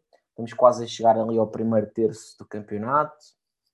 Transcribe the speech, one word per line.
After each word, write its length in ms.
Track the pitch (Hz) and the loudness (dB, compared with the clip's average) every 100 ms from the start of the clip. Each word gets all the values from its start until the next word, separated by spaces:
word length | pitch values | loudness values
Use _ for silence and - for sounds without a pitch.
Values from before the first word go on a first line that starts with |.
| _ _ _ | _ _ _
Estamos 240 | - 113 | -14 -12
quase 300 | - 123 117 | 4 4 4
a 40 | 113 | -6
chegar 300 | - 113 110 | -2 2 2
ali 200 | 113 113 | 0 -2
ao 100 | 107 | -2
primeiro 400 | - 113 113 104 | -2 -2 0 -2
terço 500 | - 110 117 - - | -2 -2 -2 -18 -20
do 80 | 92 | -16
campeonato. 720 | 107 104 104 113 143 151 - - _ _ _ _ | -14 -10 -10 -2 -2 -2 -8 -20 _ _ _ _